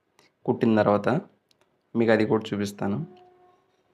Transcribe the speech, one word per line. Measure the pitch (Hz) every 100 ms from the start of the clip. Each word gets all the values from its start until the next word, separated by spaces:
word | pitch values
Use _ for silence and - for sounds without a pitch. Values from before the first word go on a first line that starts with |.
| _ _ _ _ -
కుట్టిన | 120 117 110
తర్వాత | 104 104 107 151 - _ _ _ _ _ _
మీకు | 117 113
అది | 107 110
కూడా | 110
చూపిస్తాను. | 104 101 101 - 104 120 160 - - _ _ _ _ _ _